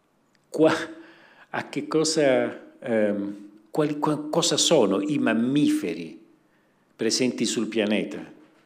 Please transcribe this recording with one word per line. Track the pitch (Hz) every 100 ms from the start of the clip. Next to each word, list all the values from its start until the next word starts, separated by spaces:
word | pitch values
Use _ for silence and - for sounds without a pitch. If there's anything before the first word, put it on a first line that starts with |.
| _ _ _ _ _
qua, | - 156 156 - - - - - - -
a | - -
che | - -
cosa, | 156 156 160 143 123 117 - - -
ehm, | - 113 104 101 101 - - - _
quali, | - 147 147
qua, | - 147 -
cosa | 170 160 151
sono | - 160 101 95
i | 98 139
mammiferi | 123 113 120 147 147 - 90 82 82 - - _ _ _ _ _ _ _
presenti | 113 107 127 - 110
sul | - 107
pianeta? | 110 104 107 85 - - - - _